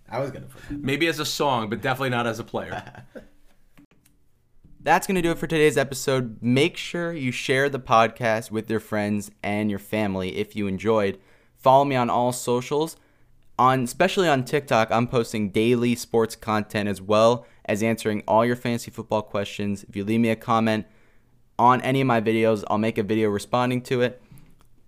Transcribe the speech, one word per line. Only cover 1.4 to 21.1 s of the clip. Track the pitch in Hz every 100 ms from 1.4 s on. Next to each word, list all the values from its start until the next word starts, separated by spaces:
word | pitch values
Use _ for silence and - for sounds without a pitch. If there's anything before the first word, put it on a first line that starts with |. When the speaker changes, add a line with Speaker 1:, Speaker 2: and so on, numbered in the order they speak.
| 147 123 107
Speaker 2:
but | 107
definitely | 131 127 135
not | 120 120
as | 110
a |
player. | 117 110 85 92 - - -
Speaker 1:
<laughs> | - - - - _ _ - - _ _ _ _ _ _ - - -
That's | - 180 -
gonna | 185
do | 165
it | 165
for | 160
today's | 160 151 143
episode. | 139 135 - 131 123 104
Make | 117 131 165 -
sure | - 170 170
you | 170 127
share | 120 - 131 139
the | 135
podcast | 127 113 113 - 117 110 -
with | 107 107
your | 110
friends | - 107 104 104 98 -
and | 101 104 107
your | 98
family | - 110 104 95 92 -
if | 107 104
you | 101
enjoyed. | 92 104 110 98 92 _ _ _ _
Follow | 131 135
me | 143 127
on | 120
all | 104 123
socials. | 123 - 123 127 147 160 - _ _ _ - - -
On, | 127 131
especially | 120 - 185 202 170
on | 135
TikTok, | 123 147 135 117 113
I'm | 113 120
posting | 127 113 110 104
daily | 110 113 123 120 117
sports | - 117 110 -
content | 113 107 104 110 104
as | 95
well | 95 104 117 120 - -
as | - 104
answering | 113 113 110 107 -
all | 110 120
your |
fantasy | 120 123 117 -
football | - - 107
questions. | 107 101 98 - 101 98 -
If | 104
you |
leave | 98 117
me | 113
a | 110
comment | - 113 113 107 - _ _